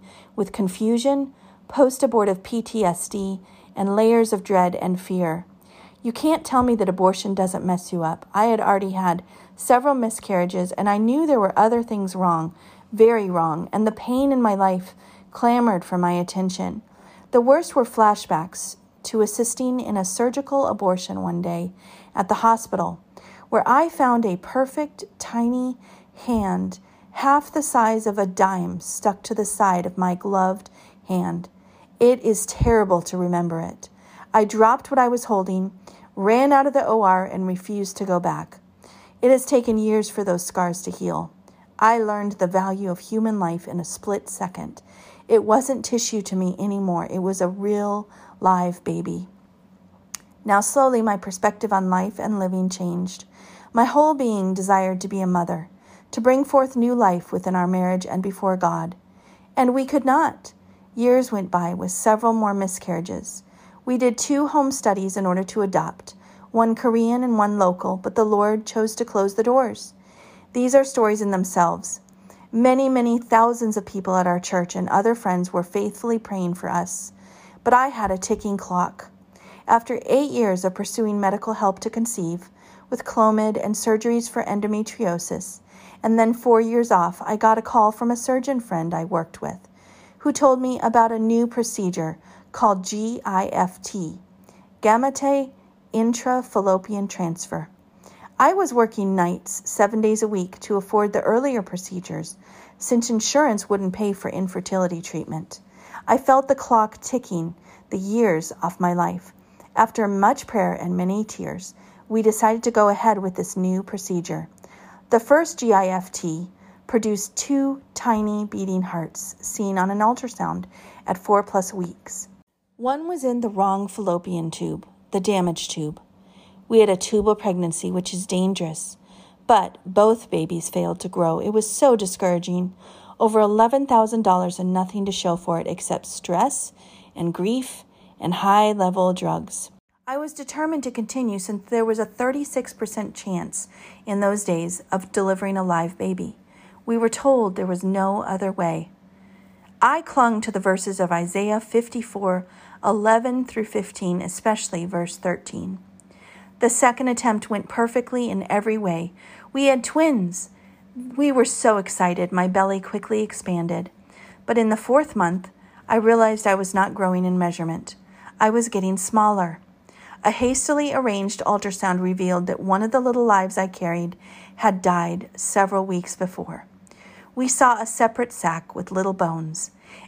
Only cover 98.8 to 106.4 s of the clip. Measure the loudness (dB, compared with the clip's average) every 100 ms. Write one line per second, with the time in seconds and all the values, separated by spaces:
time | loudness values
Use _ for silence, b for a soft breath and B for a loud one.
98.8 | 0 0 0 2 0 -2 -8 -12 -6 0
99.8 | 0 2 0 0 0 -2 -6 -10 -4 -4
100.8 | 0 0 0 0 0 2 0 -2 -6 -10
101.8 | -10 -12 -10 -12 -12 -18 B B B B
102.8 | -2 0 0 -2 0 2 2 0 -2 -2
103.8 | -2 -2 -4 -4 -6 -6 -6 -6 -4 -2
104.8 | -2 -4 -8 -10 -8 -10 -12 -18 B B
105.8 | B B 0 2 6 4